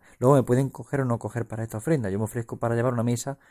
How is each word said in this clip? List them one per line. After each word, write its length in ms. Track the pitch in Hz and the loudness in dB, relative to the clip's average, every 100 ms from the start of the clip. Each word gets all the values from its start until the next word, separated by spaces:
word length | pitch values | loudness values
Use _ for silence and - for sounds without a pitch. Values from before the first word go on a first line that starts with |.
| _ - | _ 2
Luego 160 | 123 143 | 6 6
me 80 | |
pueden 260 | 113 123 135 | 6 2 0
coger 320 | - 113 139 | -4 -6 -2
o 40 | 131 | 0
no 140 | 117 | -2
coger 300 | 107 120 113 | -4 -6 -6
para 140 | 113 | -6
esta 140 | 113 110 | -8 -6
ofrenda. 320 | 156 156 101 | -2 0 0
Yo 80 | 98 | -2
me 60 | |
ofrezco 360 | 110 120 117 117 | -4 -4 -8 -4
para 160 | 117 117 | -2 0
llevar 180 | 127 | 0
una 100 | 120 | 0
mesa 360 | 120 120 139 139 _ | 0 -2 -4 -12 _